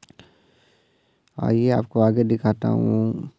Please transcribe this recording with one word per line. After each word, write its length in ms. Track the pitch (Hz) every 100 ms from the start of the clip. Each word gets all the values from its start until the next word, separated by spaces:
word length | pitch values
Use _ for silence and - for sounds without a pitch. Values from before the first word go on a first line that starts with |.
| - - - _ _ _ _ _ _ _ _ _ _ -
आइए 320 | 120 117 123
आपको 300 | 120 113 117
आगे 220 | 110 113 113
दिखाता 420 | 113 117 113 113
हूँ। 600 | 113 113 110 113 113 135